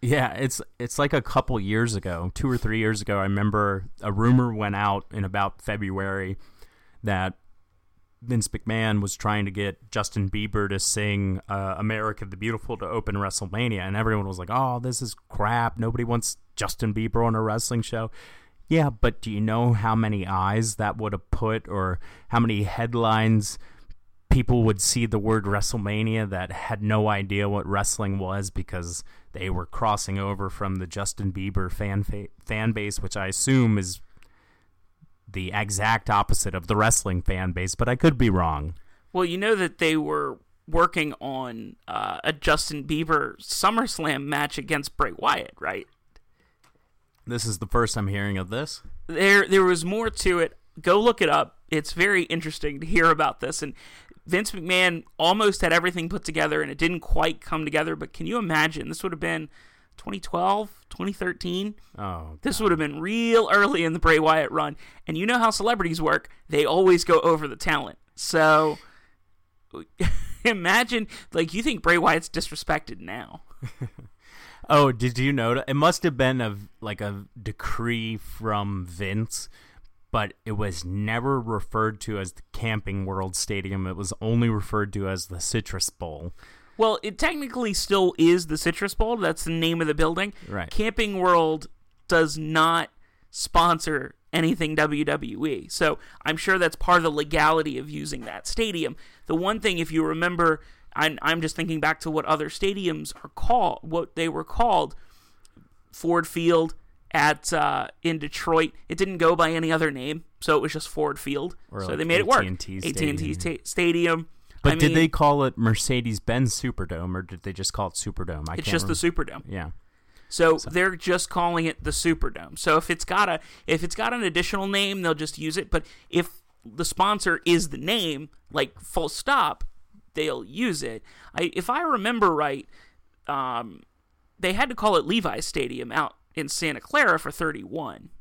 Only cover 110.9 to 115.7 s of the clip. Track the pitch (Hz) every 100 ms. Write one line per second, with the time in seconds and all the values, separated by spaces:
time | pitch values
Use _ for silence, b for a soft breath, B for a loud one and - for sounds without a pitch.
110.9 | - 151 139 - 139 165 - - 101 95
111.9 | 147 160 170 202 254 98 92 - 95 92
112.9 | 139 156 143 151 151 170 160 - - 175
113.9 | 170 170 165 165 b b b 139 160 156
114.9 | 160 160 - 147 143 135 - 110